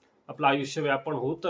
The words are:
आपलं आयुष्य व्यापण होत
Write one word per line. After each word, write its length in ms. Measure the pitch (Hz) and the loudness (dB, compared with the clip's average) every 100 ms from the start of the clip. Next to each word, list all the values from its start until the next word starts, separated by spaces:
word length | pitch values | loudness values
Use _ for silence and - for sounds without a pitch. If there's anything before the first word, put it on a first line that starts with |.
| _ _ - | _ _ -18
आपलं 180 | 127 143 | 0 2
आयुष्य 340 | 143 135 160 | 2 0 -2
व्यापण 320 | 143 135 156 | 0 0 0
होत 340 | 143 131 160 | -4 -2 -2